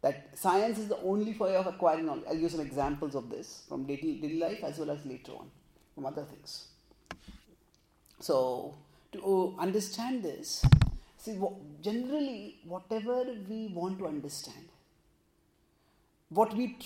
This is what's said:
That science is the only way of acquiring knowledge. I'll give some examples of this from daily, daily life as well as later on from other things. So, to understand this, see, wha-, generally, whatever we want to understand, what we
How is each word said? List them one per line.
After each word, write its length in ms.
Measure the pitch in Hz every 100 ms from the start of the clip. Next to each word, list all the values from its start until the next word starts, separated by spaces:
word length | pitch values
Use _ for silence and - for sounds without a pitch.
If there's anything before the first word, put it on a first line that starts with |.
That 360 | 135 143 - -
science 420 | 190 185 220 220
is 80 | 208
the 100 | 208
only 400 | 180 202 214 220
way 180 | 190 190
of 120 | 185
acquiring 400 | 185 175 165 160
knowledge. 180 | 139 -
I'll 100 | 160
give 140 | 165
some 100 | 160
examples 540 | 143 135 139 143 151 135
of 140 | 120
this 340 | 143 - - -
from 160 | 135 135
daily, 300 | 143 160 147
daily 240 | 151 160
life 240 | 165 214
as 160 | 170 147
well 120 | 151
as 140 | 147 147
later 280 | 131 -
on 160 | - - - _ _ _
from 120 | - 135
other 180 | 147
things. 440 | 143 - - - - - _ - _ - - - _ - _ _ _ _ _ -
So, 560 | - 139 127 127 - - - - _
to 440 | 202 190 190 185 -
understand 640 | 180 196 190 - 233 254
this, 400 | 180 135 - - - - - - - -
see, 160 | -
wha-, 260 | 208 190 196 147 147
generally, 760 | 180 226 254 302 277 226 202 -
whatever 600 | 165 180 - 220 214 247 254 233 190
we 240 | 220 220
want 260 | 175 180 190
to 80 | 180
understand, 600 | 151 143 - - - - - _ _ _ _ _ _ _ _ _ _ _ _ _ _ _
what 260 | 165 214 214
we 220 | 247 -